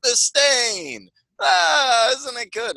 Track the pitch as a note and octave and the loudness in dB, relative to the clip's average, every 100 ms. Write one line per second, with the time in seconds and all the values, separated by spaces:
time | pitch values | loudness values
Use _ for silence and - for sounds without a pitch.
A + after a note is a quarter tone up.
0 | B3+ A#3+ - C#4+ C#4+ C4 A#3 G3+ D3+ A#2 | -2 0 0 2 2 2 0 -4 -8 -12
1 | F#2 _ _ _ - F4+ E4 D4+ C4+ A#3 | -16 _ _ _ 0 2 4 2 2 2
2 | A3+ C4+ C#4+ A#3+ G#3+ G#3+ A#3 | 2 0 -6 -12 -10 -8 -8